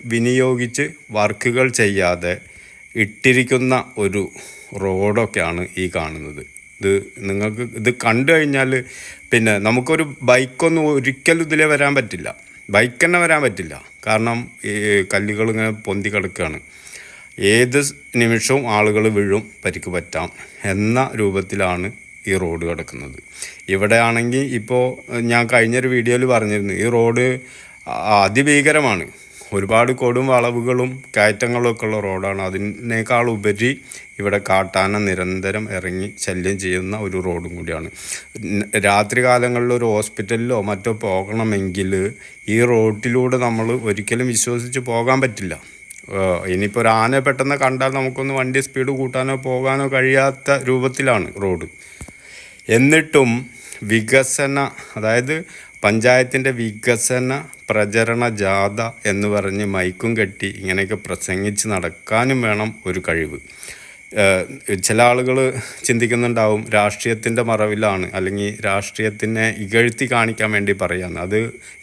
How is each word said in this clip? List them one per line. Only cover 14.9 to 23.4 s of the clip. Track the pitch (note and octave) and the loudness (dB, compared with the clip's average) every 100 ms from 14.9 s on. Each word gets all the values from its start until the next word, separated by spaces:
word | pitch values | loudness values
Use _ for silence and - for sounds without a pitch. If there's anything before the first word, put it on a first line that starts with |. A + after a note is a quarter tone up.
| G2+ F#2 | 2 2
കല്ലുകൾ | G2+ G#2 G#2+ A2+ | -2 0 0 0
ഇങ്ങനെ | A2 A2 G#2+ G2+ | 0 -2 -4 -4
പൊന്തി | G2 G2+ | -4 -2
കിടക്കുകയാണ്. | G2+ F2+ - D#2+ D2+ - - - - - - - - G2 | -4 -4 -4 -6 -6 -14 -20 -20 -20 -20 -20 -20 -2 2
ഏത് | A2+ B2 C#3 C#3+ | 4 4 2 0
സ് | - - A#2+ | -8 -6 0
നിമിഷവും | A#2 A2+ - C3+ A#2+ G#2 | 2 2 2 0 2 2
ആളുകൾ | G#2+ G#2+ G#2+ G2+ | 2 2 2 2
വീഴും, | G2+ G#2 - - | 2 0 -2 -8
പരിക്ക് | F#2+ F#2 F#2 F2 | -8 -6 -6 -6
പറ്റാം | - D#2+ F2 - - - G2+ | -4 -6 -6 -12 -20 -8 -4
എന്ന | F#2+ A2 B2 C3 A2+ | 0 2 2 0 0
രൂപത്തിലാണ് | G2+ F#2+ F2+ G2 F#2 F2+ G2+ - - - - | 0 0 -4 -2 -2 -2 -6 -10 -20 -12 -2
ഈ | F#2 | -2
റോഡ് | F2 E2 E2+ | -2 -4 -4
കിടക്കുന്നത്. | D#2+ D#2+ B1 C2+ C2 - - | -6 -8 -12 -14 -16 -20 -14